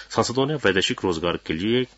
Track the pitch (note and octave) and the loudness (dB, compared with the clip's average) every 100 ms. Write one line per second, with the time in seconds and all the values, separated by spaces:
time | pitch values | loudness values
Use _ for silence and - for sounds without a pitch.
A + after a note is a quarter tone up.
0 | - - A2 B2 C3+ D3+ G#2 F#2+ - B2+ | -6 -2 0 0 0 2 2 2 0 0
1 | G2 E2 F2 E2 - D#2+ G2+ B2 B2+ | 0 0 -2 -4 -4 -4 0 0 -2